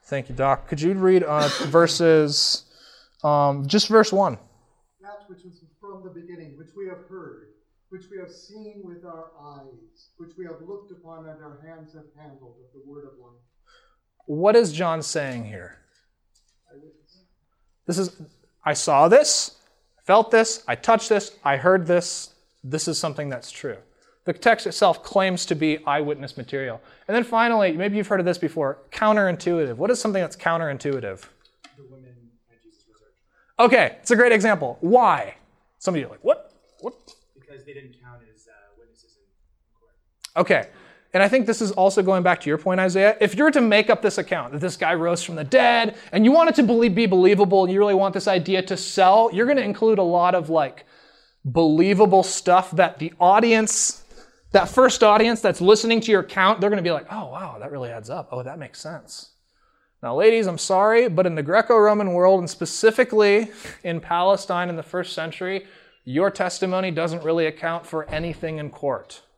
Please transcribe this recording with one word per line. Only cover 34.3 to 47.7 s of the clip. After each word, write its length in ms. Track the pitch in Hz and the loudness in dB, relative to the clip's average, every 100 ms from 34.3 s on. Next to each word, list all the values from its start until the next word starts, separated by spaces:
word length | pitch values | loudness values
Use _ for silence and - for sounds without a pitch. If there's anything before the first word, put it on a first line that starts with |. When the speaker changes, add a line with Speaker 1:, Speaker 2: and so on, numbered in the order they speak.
Speaker 1:
example. 440 | 220 220 185 135 - | 4 2 0 -4 -6
Why? 560 | 165 247 220 151 95 - _ _ _ _ | 2 4 4 0 -4 -14 _ _ _ _
Some 160 | - | -6
of 60 | 170 | -6
you 60 | 117 | -8
are 40 | |
like, 120 | 104 | -6
"What? 300 | 226 320 - _ _ _ | -2 -2 -4 _ _ _
What?" 140 | 160 - _ _ _ | -16 -16 _ _ _
Speaker 3:
Because 300 | 135 139 139 | _ _ -20
they 80 | 139 | -20
didn't 220 | 139 131 123 | -20 -20 _
count 200 | 123 120 110 | -20 -20 _
as, 140 | 107 _ | _ _
uh, 60 | 104 101 107 | _ _ _
witnesses 380 | _ _ _ 415 | _ _ _ _
in 640 | 403 _ _ _ _ _ | _ _ _ _ _ _
court. 160 | _ _ _ _ - 165 | _ _ _ _ -10 -4
Speaker 1:
Okay. 320 | 180 160 - _ _ _ _ | 0 0 -2 _ _ _ _
And 100 | 185 | 0
I 40 | 202 | 2
think 180 | 254 220 | 2 0
this 140 | 220 | -4
is 120 | 214 | -4
also 300 | 196 190 196 | 0 2 2
going 200 | 185 190 | 0 2
back 180 | 180 170 | 0 0
to 60 | 143 | -2
your 100 | 156 | -4
point, 200 | 190 185 | -2 -2
Isaiah. 380 | 185 185 202 220 | 0 2 2 2
If 140 | 208 | -2
you're 160 | 185 311 | 2 2
to 100 | 294 | 4
make 300 | 233 208 214 | 2 2 2
up 100 | 220 | 0
this 180 | 208 196 | 0 -4
account, 340 | - 170 123 | -6 -6 -6
that 80 | 143 | -8
this 160 | 180 - | -8 -4
guy 180 | 165 | -2
rose 300 | 170 170 170 | -2 -2 -4
from 100 | 175 | -6
the 80 | 165 | -10
dead, 540 | 143 262 240 240 226 - - | 0 4 4 2 -2 -6 -4
and 120 | 185 | 2
you 60 | 220 | 6
want 200 | 302 320 | 6 4
it 40 | - | 4
to 60 | |
belie-, 260 | 220 233 233 | 2 4 2
be 180 | 185 226 | 2 2
believable, 580 | 180 185 202 202 196 | 4 4 4 4 2
and 80 | 185 | 2